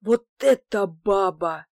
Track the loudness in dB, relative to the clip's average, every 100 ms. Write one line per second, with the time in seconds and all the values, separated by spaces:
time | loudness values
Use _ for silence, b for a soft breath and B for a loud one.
0 | 0 0 _ _ 2 2 _ -4 -4 -6
1 | -2 0 0 -2 -6 -6 -14